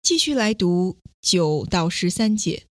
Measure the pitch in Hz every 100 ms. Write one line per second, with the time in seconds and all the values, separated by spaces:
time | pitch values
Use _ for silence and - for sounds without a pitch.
0 | - 330 311 269 214 214 180 175 185 -
1 | - _ - 185 156 151 - 185 165 -
2 | 180 - 220 214 175 - -